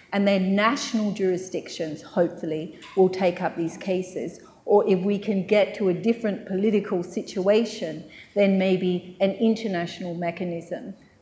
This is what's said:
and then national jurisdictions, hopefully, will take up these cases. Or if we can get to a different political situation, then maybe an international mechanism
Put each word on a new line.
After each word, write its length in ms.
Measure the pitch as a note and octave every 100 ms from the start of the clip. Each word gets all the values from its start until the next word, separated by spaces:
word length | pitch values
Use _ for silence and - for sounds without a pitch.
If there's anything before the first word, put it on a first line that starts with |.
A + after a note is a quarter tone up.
| -
and 140 | G3+ G3
then 280 | G3 F#3+ G3
national 560 | A3 C#4 - A3+ G#3
jurisdictions, 880 | F#3+ F#3+ F3+ - D#3+ - - D#3+ D3+
hopefully, 640 | - F#3+ E3+ - E3 D#3 E3 - - -
will 140 | F#3
take 280 | F#3 F#3 F3+ F3
up 100 | E3+
these 220 | E3 -
cases. 600 | - F#3 F3+ - E3 - - - -
Or 220 | G3+ -
if 120 | F#3
we 180 | G3 G3+
can 260 | G#3+ G3 F3+
get 300 | G#3 G3 -
to 100 | G3
a 40 |
different 520 | E3+ G#3+ A#3 G#3+ F#3 -
political 560 | F#3+ G#3+ G3+ G3+ F3+
situation, 1040 | F3 A3 - G3+ F#3 A3 A3+ - E3 D#3 - - -
then 240 | G3+ G3 G3
maybe 600 | F#3+ F#3 F3+ F3+ F3+ -
an 120 | G3
international 840 | G3 A3+ A3 G#3+ F3+ E3+ - F3+ E3+ E3+
mechanism 640 | E3+ F3+ E3+ - F3 - - _ _